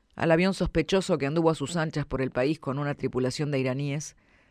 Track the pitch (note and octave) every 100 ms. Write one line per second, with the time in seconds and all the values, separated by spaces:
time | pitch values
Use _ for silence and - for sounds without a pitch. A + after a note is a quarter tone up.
0 | _ - D#3+ E3 F#3+ F3+ E3 E3 D#3 F#3+
1 | F#3 D#3+ C#3 D#3+ D#3+ D#3 C#3 F3 D#3+ D3+
2 | C#3 B2+ C3 - C3+ E3 - C3+ C#3+ C3+
3 | C3 A#2+ B2+ - D3 C#3 C3 B2+ C#3+ C#3+
4 | - - _ _ _